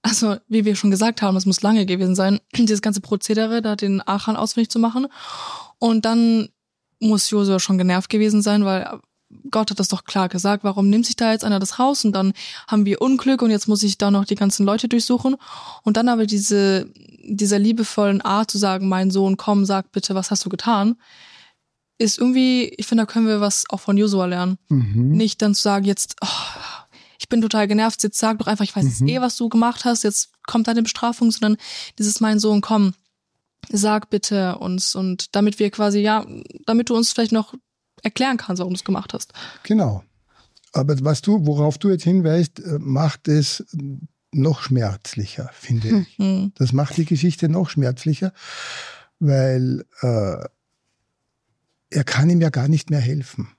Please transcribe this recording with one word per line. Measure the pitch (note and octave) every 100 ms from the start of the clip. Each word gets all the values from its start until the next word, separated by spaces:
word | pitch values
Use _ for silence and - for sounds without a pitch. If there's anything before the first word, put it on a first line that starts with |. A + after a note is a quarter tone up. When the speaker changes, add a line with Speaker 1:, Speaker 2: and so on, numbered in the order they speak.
Speaker 1:
also | A3+ A3+ A3 G3 _
wie | A3 G#3+
wir | G3
schon | G3+
gesagt | F#3+ A3 A#3
haben, | G3+ F#3
es | F#3+
muss | F#3
lange | G#3 A3 F#3+
gewesen | F#3 F#3 F#3
sein, | F#3+ G3+ _
<clears throat> | -
dieses | A3+ G#3
ganze | G#3+ G3+
Prozedere, | - G3+ - G#3+ A3 A#3
da | A3 G#3
den | G3+ G3 -
Achan | G3+ - A3
ausfindig | G#3+ - A3+
zu | A3+
machen. | A3+ A#3+ C#4 - - - - - - _
Und | A#3 A3+ A3+
dann | A#3 A#3 A3+ A3 _ _ _ _ _
muss | A3 G#3 -
Josua | G#3 G3+ F#3+
schon | - F#3+
genervt | F#3 F3+ -
gewesen | G#3+ G#3+ G#3
sein, | G#3 G#3 G3
weil | F#3+ - - _ _ _ - C#4
Gott | A3 G#3+
hat | G3+
das | F#3+
doch | - -
klar | G3 F#3
gesagt, | F#3 G3 G3+
warum | G3+ G3 G3
nimmt | G#3+ A#3
sich | -
da | A3+
jetzt | A3 A3
einer | G3
das | F#3+ -
Haus | B3+ C#4+
und | G#3+
dann | G3 F#3+ - - - -
haben | G#3+ G3+
wir | G3
Unglück | C4 C4 C4+ C4
und | A#3
jetzt | G#3 G#3+
muss | G#3
ich | G#3 F#3+
da | G3+
noch | G3+ G3
die |
ganzen | G3 G3 - G3
Leute | A3 A#3
durchsuchen. | A#3+ - B3 C4 C#4 - - - -
Und | G#3+ G#3+
dann | B3
aber | A#3 G#3+
diese, | G#3 G3+ G3+ G3 F#3+ - - - -
dieser | - G3+ G#3 G3+
liebevollen | G#3 A3+ G#3+ - G3+ G3
Art | - G3+ A3
zu | G3+
sagen, | G3+ F#3+ F#3+
„Mein | F#3 F#3+
Sohn, | F#3+ F#3+ F#3+
komm, | - G3+ G3
sag | G3 F#3+
bitte, | - - F#3+
was | F#3
hast | G3 F#3
du |
getan?“, | F#3 A#3 A3 G#3 A#3 _ - - - _ _ _ _ _ _
ist | A3 -
irgendwie, | B3 B3+ B3+ B3+ A#3+ -
ich | -
finde, | A3+ G#3+
da |
können | A3+ A3
wir | G#3
was | G#3 - -
auch | G3
von | - G3+
Josua | G#3+ G3 F3+
lernen. | F3+ F3+ F#3 _
Speaker 2:
Mhm. | C#3 A2 A2 B2+
Speaker 1:
Nicht | D3+ A3 -
dann | G#3+
zu | G3+
sagen, | G#3 G3+ G3
jetzt, | G3 - -
„Oh, | G3 - - - - - - - _ _
ich | -
bin | A#3
total | A3 G#3+ G#3
genervt, | G#3+ A3+ -
jetzt | G#3 -
sag | A3 G#3+
doch | A3+
einfach, | G#3+
ich | G3+ G#3
weiß | C#3
jetzt | A2+
Speaker 2:
Mhm. | C#3
Speaker 1:
eh, | B3+
was | B3 -
du | A#3
gemacht | A3+ A#3 A#3+ B3
hast, | A#3
jetzt | G#3+ G3+ - _ -
kommt | A3+ A3
deine | A#3
Bestrafung“, | A3+ - A#3 A#3 A#3
sondern | A3 G#3+ G#3+ - - - -
dieses, | G#3 G#3
„Mein | A3 G#3+
Sohn, | G#3+ G#3
komm, | G3+ A3 G3 - _ _ _ _ _ _ -
sag | G#3 G#3 G#3+ -
bitte | G#3 - G3+ F#3 F3
uns“, | F#3 F#3 - F#3+
und | F#3+ F3+ - G3+
damit | G#3 G#3
wir | G#3
quasi, | G#3 G#3 G3+
ja, | G#3 G#3+ - - - - -
damit | A3+ A#3+
du | A#3
uns | A#3
vielleicht | - A3+
noch | A3+ G#3 B3+ _ _ _ _
erklären | A3 - C4 B3
kannst, | - F#3
warum | F3+
du | F#3
es | -
gemacht | F#3+ F#3+
hast. | - - - - -
Speaker 2:
Genau. | - G#3+ C#3+ G2 - _ _ _ _ _ _
Aber | E3 C#3 C#3
was | C#3+ D3
du, | - G#3 D3+
worauf | D3 D3 C#3+
du | G3+
jetzt | F#3
hinweist, | E3+ F#3 E3 E3 E3 -
äh, | F3+ D3
macht | D3 C3 D#3 - -
es | D3+ C#3 - - D#3+ C#3 C3+ - _ _
noch | D3+ C#3+ C#3+
schmerzlicher, | - B2+ G#2+ G2 - - G2+ - B2
finde | - - A#2 A2
Speaker 3:
Hm. | A3
Speaker 2:
ich. | F3 -
Speaker 1:
Hm. | G3 F#3+ G3 -
Speaker 2:
Das | C3
macht | C3 C#3+ -
die |
Geschichte | D#3+ D#3+ E3+ D3+ E3
noch | E3+ E3+
schmerzlicher, | - B2+ B2 D#3+ C#3+ F#3+ - - - - - - - _ _
weil, | D3+ C3+ C3 B2+ B2+ C3 - -
äh, | B2 A#2 G2 - G1+ _ _ _ _ _ _ _ _ _ _ _ _ _ _
er | D3+ C3
kann | B2 D#3
ihm | F3
ja | E3
gar | C3+ C3+
nicht | D#3 -
mehr | D3
helfen. | A#2+ D3 B2+ - A#2+